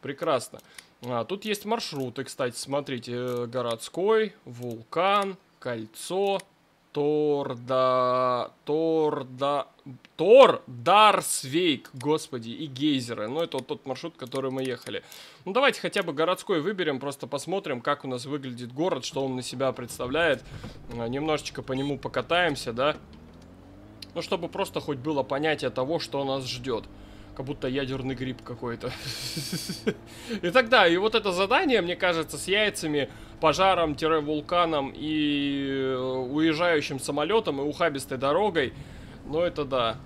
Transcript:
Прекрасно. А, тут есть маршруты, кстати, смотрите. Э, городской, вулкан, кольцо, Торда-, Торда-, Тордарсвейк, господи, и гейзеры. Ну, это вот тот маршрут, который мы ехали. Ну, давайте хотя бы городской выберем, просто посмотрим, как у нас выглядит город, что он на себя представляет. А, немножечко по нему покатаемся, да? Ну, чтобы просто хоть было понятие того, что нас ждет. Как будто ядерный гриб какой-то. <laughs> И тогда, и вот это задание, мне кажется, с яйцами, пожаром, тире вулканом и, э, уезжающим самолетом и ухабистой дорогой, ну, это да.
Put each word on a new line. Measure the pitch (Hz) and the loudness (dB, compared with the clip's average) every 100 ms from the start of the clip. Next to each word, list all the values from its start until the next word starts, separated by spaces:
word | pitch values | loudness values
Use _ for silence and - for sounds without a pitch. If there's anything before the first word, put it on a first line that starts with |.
Прекрасно. | 131 139 165 135 - - - - - _ | -10 -6 0 0 -2 -16 -18 -20 -20 _
А, | 120 120 113 | -4 -4 -2
тут | 196 214 | -6 -4
есть | 196 208 | -6 -2
маршруты, | 233 - 147 127 117 | -4 -2 -6 -6 -6
кстати, | 135 - 123 117 | -10 -4 -4 -4
смотрите. | - 139 135 127 123 | -4 -4 -2 -8 -6
Э, | 123 123 120 120 | -6 -4 -4 -4
городской, | 127 120 117 - - 196 220 214 - - | -4 -2 -4 -6 -2 2 2 2 -6 -18
вулкан, | 120 123 113 113 160 190 202 196 185 _ _ | -10 -8 -8 -4 0 4 4 0 -6 _ _
кольцо, | 131 117 110 - - 180 196 190 - _ _ _ _ | -6 -6 -8 -12 -6 0 0 0 -4 _ _ _ _
Торда-, | - 147 151 151 143 139 123 123 131 131 127 127 127 127 123 110 - - | -2 2 4 4 2 0 -6 0 4 6 6 4 4 4 2 -2 -8 -2
Торда-, | 151 165 160 151 147 127 127 139 143 - _ - 127 - - | 2 4 4 2 0 -6 -2 0 0 -2 _ -18 -18 -18 -2
Тордарсвейк, | 170 247 233 139 - 123 117 202 214 196 147 - 135 151 180 131 - | 8 12 10 8 -4 -4 4 8 8 6 0 -4 -2 0 2 0 -6
господи, | 131 139 156 - 127 113 | -6 -2 -2 -2 -10 -10
и | 117 151 | -10 -10
гейзеры. | 127 151 139 117 107 107 | -2 0 0 -2 -6 -4
Ну, | 147 | -4
это | 165 135 | -4 -4
вот | 127 | -6
тот | 143 135 | -10 -8
маршрут, | 123 170 - | -8 -8 -12
который | 123 135 135 | -8 -4 -4
мы | 131 | -2
ехали. | 131 120 - 107 - - - - - | -4 -6 -6 -8 -10 -20 -20 -14 -4
Ну, | |
давайте | 202 277 - | 2 2 2
хотя | 175 208 | -2 -2
бы | 175 | -4
городской | 139 165 220 - 175 | 0 0 0 0 0
выберем, | 156 202 165 131 | 0 -2 -2 -2
просто | 139 139 - | -4 -8 -6
посмотрим, | 143 165 190 190 127 | -6 -4 -4 -2 -4
как | 131 143 139 | -2 -2 -2
у | |
нас | 123 131 | -6 -4
выглядит | 143 131 120 120 | -6 -6 -10 -10
город, | 127 180 139 - | -2 0 0 -4
что | 139 135 | -4 -2
он | 127 | -4
на | |
себя | 123 123 131 | -6 -2 -2
представляет. | 123 120 - 123 147 165 127 - - - - - 120 | -2 -10 -8 -2 2 2 2 -2 -14 -14 -14 -10 -6
А, | 117 | -4
немножечко | 131 156 151 - - | -2 0 -2 -2 -10
по | 123 | -6
нему | 131 143 139 | -4 -2 -4
покатаемся, | 127 131 123 170 175 139 - | -4 -4 0 2 2 0 -4
да? | 117 143 147 - - - - - - - - - - - 170 | 0 0 0 -10 -20 -20 -20 -20 -20 -20 -20 -20 -20 -10 -8
Ну, | |
чтобы | 165 185 170 | -2 -2 -2
просто | 180 190 160 | -4 -4 -4
хоть | 147 139 | -4 -4
было | 139 147 | -2 -2
понятие | 113 139 156 147 135 | 0 0 2 2 0
того, | 127 131 165 | -2 -2 -2
что | - 139 | -2 -4
нас | 139 135 131 | -2 -2 -4
ждет. | 127 127 110 - - - - - - | -6 -4 -4 -4 -18 -18 -18 -18 -12
Как | 131 | -8
будто | 143 135 | -6 -2
ядерный | 131 135 131 123 127 | -2 -2 -4 -4 -4
гриб | 131 120 | -6 -8
какой-то. | - 120 123 117 127 - 135 113 131 160 135 175 | -12 -8 -6 -6 -8 -8 -10 -8 -8 -8 -6 -8
<laughs> | - 175 - - - - - 214 | -8 -4 -4 -4 -12 -16 -8 -4
И | 175 | 4
тогда, | 208 226 240 180 | 4 6 8 8
и | 170 | 6
вот | 214 220 | 4 2
это | 196 | 0
задание, | 180 196 269 370 233 | 0 4 4 4 2
мне | 175 175 | 2 0
кажется, | 185 165 151 147 | 2 2 -2 -6
с | - | -2
яйцами, | 196 208 202 165 147 131 - - - | 2 2 0 -2 0 0 -6 -18 2
пожаром, | 156 147 190 180 160 139 | 2 6 6 6 2 2
тире | 160 160 | 2 2
вулканом | 147 151 147 175 170 151 135 | 2 -4 0 2 4 2 -2
и, | - 151 156 147 147 143 139 139 | -6 -2 0 2 2 0 -2 -2
э, | 135 131 131 | -2 0 -2
уезжающим | 131 131 127 147 160 156 175 160 - 135 | -2 -2 -2 2 2 4 4 2 0 -6
самолетом | - 143 156 220 214 139 | -4 -2 2 2 2 -2
и | |
ухабистой | 147 147 170 139 - 131 | -2 0 0 0 -6 -2
дорогой, | 135 160 208 160 131 - - - - - - | 2 2 2 2 0 -4 -14 -14 -16 -16 -6
ну, | 151 | 0
это | 175 - | 0 -2
да. | 139 131 113 120 | -2 2 2 0